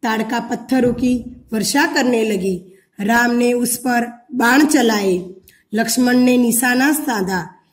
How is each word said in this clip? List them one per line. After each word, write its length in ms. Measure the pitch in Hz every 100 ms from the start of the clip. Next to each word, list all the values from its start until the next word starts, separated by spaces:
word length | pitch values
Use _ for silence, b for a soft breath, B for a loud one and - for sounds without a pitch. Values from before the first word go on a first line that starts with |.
ताड़का 380 | 226 220 220 240
पत्थरों 540 | 226 254 - 262 247
की 500 | 233 247 247 - - -
वर्षा 340 | 220 185 277 320
करने 440 | 330 254 240 220
लगी। 420 | 202 190 180 - B B _
राम 300 | 202 233 240
ने 220 | 240 240
उस 240 | 240 240 -
पर 500 | 262 240 233 - _
बाण 320 | 247 233 262 302
चलाए। 580 | 302 233 214 196 180 180 - - b b
लक्ष्मण 420 | 208 226 240 247 247
ने 200 | 247 247
निशाना 560 | 240 226 247 247 269
साधा। 580 | 302 294 220 190 185 156 - _